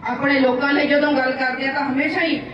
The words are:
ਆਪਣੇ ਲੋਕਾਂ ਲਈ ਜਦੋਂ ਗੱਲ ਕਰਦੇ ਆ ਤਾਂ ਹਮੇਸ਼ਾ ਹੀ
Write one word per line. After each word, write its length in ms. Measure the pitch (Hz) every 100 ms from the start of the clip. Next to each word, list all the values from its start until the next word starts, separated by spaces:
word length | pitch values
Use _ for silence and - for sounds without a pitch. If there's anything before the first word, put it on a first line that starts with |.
| -
ਆਪਣੇ 320 | 247 277 277
ਲੋਕਾਂ 320 | 262 247 277
ਲਈ 140 | 285 285
ਜਦੋਂ 260 | 285 294
ਗੱਲ 200 | 269 262
ਕਰਦੇ 360 | 262 262 247 269
ਆ 40 |
ਤਾਂ 160 | 277 277
ਹਮੇਸ਼ਾ 320 | 262 311 359
ਹੀ 220 | 330 285 -